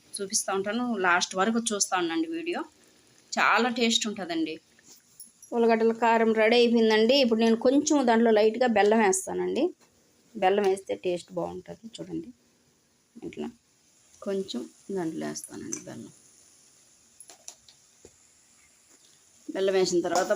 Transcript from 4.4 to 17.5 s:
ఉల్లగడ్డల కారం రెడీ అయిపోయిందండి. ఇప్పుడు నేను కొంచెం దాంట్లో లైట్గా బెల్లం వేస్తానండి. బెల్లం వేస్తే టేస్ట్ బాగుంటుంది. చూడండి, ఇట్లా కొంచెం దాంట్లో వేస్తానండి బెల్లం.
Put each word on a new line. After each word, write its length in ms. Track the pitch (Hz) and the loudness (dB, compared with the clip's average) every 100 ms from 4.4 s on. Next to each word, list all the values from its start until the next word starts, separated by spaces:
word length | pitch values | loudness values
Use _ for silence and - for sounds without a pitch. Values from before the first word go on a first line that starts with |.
| 156 160 _ _ - - _ _ - _ - 240 | -4 -8 _ _ -20 -20 _ _ -20 _ -6 0
ఉల్లగడ్డల 360 | 226 226 226 226 | 2 4 2 2
కారం 280 | 233 226 226 220 | 2 4 2 4
రెడీ 160 | 220 240 | 4 4
అయిపోయిందండి. 540 | 240 233 220 220 226 277 | 4 4 4 4 4 4
ఇప్పుడు 160 | 254 220 | 4 2
నేను 140 | 226 226 254 | 2 4 4
కొంచెం 300 | 277 294 302 247 | 2 2 2 4
దాంట్లో 220 | 226 233 214 | 4 4 4
లైట్గా 300 | 220 226 254 214 | 2 2 0 4
బెల్లం 220 | 202 220 208 | 4 4 2
వేస్తానండి. 580 | 190 - 180 180 196 339 - _ _ _ _ _ | 0 -4 -4 -4 -2 -2 -4 _ _ _ _ _
బెల్లం 320 | 220 185 202 202 | -2 0 2 2
వేస్తే 240 | 190 - 202 185 | 0 -4 -6 -4
టేస్ట్ 260 | 175 - 180 | -4 -6 -8
బాగుంటుంది. 480 | 170 180 175 170 226 - | -8 -10 -16 -18 -18 -16
చూడండి, 340 | 170 165 170 - _ _ _ _ _ _ _ - - | -12 -12 -12 -18 _ _ _ _ _ _ _ -18 -16
ఇట్లా 200 | - 151 - _ _ _ _ _ - - | -12 -12 -14 _ _ _ _ _ -14 -8
కొంచెం 360 | 196 190 240 240 _ - 196 | -6 -6 -8 -12 _ -10 -6
దాంట్లో 280 | 165 156 151 | -6 -6 -8
వేస్తానండి 520 | 156 - 110 - - 170 | -10 -14 -14 -12 -12 -12
బెల్లం. 240 | 117 101 - _ _ _ _ _ _ _ _ _ _ - - - | -16 -18 -20 _ _ _ _ _ _ _ _ _ _ -20 -20 -20